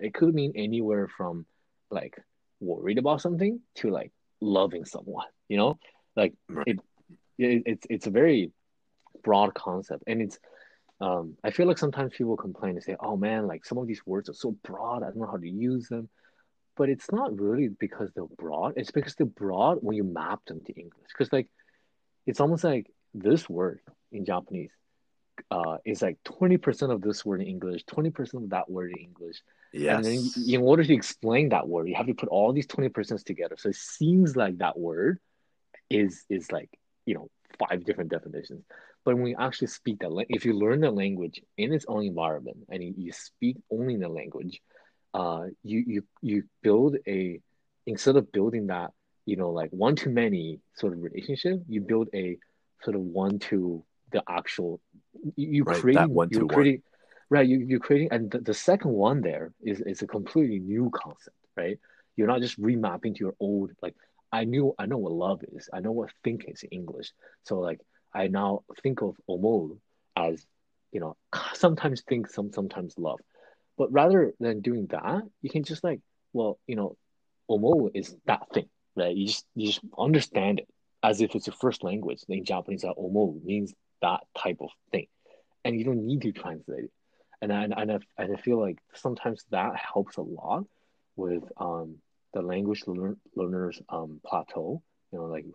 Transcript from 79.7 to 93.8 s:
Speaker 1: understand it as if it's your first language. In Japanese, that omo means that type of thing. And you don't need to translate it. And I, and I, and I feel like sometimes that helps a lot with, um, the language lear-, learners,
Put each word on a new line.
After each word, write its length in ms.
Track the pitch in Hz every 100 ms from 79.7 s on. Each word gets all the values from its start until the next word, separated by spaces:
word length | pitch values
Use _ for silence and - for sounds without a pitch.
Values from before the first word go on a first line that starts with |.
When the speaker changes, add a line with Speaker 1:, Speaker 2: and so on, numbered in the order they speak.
| - - -
Speaker 1:
understand 640 | 127 156 - - 98 101
it 80 | - _ _ _
as 180 | 110 104
if 140 | 110
it's 120 | 101 -
your 80 |
first 300 | - 127 -
language. 400 | 90 104 90 - -
In 160 | 95
Japanese, 380 | 90 90 87 95
that 140 | 90 -
omo 440 | 92 104 98 78
means 280 | 82 104 98 - _ -
that 200 | 87 87 - -
type 220 | 95 85
of 100 | 71 - _
thing. 160 | - - _ _ _ _ _
And 140 | 120 113
you 60 |
don't 220 | 123 120 110
need 160 | 139
to 100 | 120
translate 520 | - 90 80 - 64
it. 80 | 55 _ _ _ _ -
And 120 | 104
I, 120 | 104
and 280 | 107 104 107
I, 60 | 101 - -
and 180 | 95 101
I 40 |
feel 200 | 123 117
like 180 | 98 82 _
sometimes 500 | - 131 117 120 107 -
that 240 | 95 107 -
helps 400 | - 101 - -
a 60 |
lot 420 | - - - 143 202 _ _ _ _
with, 300 | - 92 85 - -
um, 420 | 87 85 80 80 _ _ _
the 100 | 98
language 400 | 90 92 101 104 -
lear-, 280 | 90 95 104 _ -
learners, 440 | 90 92 90 -